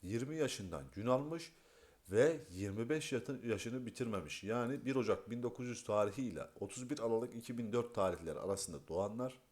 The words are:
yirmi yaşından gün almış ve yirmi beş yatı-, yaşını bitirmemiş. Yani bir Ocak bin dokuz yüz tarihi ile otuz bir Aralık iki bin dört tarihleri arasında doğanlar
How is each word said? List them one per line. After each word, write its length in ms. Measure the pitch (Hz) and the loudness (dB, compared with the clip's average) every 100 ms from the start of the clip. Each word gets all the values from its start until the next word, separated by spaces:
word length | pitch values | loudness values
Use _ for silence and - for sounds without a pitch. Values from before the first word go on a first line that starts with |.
yirmi 320 | 90 113 135 160 | -2 -2 -2 0
yaşından 480 | 143 - 95 78 67 98 | 0 0 -6 -6 -6 -4
gün 120 | 113 | 4
almış 460 | 127 147 165 - - - - - - - | 4 2 -6 -8 -16 -20 -20 -20 -20 0
ve 280 | 101 143 160 - | 6 6 6 -4
yirmi 380 | 90 101 98 117 | -4 -2 -2 0
beş 220 | 156 151 | 0 2
yatı-, 360 | 123 117 131 117 | -2 -2 -6 0
yaşını 380 | 104 117 127 120 | 0 0 -4 -6
bitirmemiş. 580 | - 117 101 76 - | -4 -2 0 -2 -6
Yani 420 | 95 117 120 139 123 | -2 0 0 -2 0
bir 100 | 135 | 2
Ocak 340 | 110 113 107 | 4 2 2
bin 140 | 117 | -4
dokuz 240 | 120 117 123 | -4 -4 -6
yüz 160 | 117 | -6
tarihi 380 | - 104 104 98 | 2 4 4 2
ile 260 | 127 80 - - | -4 -4 -8 -8
otuz 300 | 101 - 127 | -8 -6 -6
bir 100 | 147 | -2
Aralık 360 | 113 113 120 117 | 2 2 2 -6
iki 220 | - 120 | -8 -4
bin 160 | 113 | 0
dört 220 | 120 117 - | 0 0 2
tarihleri 440 | 95 87 82 78 | 2 2 -4 -4
arasında 480 | 92 98 - 73 - | -2 -2 -2 -8 -4
doğanlar 540 | 95 101 110 127 - _ | 0 0 0 -4 -6 _